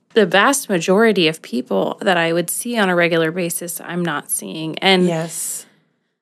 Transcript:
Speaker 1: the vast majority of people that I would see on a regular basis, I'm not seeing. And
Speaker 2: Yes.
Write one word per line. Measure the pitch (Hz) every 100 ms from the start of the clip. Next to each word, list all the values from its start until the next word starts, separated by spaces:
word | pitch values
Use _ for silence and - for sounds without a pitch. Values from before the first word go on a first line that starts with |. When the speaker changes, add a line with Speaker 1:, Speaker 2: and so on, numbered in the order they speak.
| _
Speaker 1:
the | 226 185
vast | 185 226 277 -
majority | 185 160 190 226 190 156
of | 160
people | - 233 - 196 - -
that | 208 175
I | 165
would | 170 165
see | - 240 233
on | 190
a | 175
regular | 170 165 160
basis, | 175 175 - 175 -
I'm | - 175
not | 170 147 -
seeing. | - 202 185 160 -
And | 190 185 180
Speaker 2:
Yes. | 160 165 - - - - _ _ _ _ _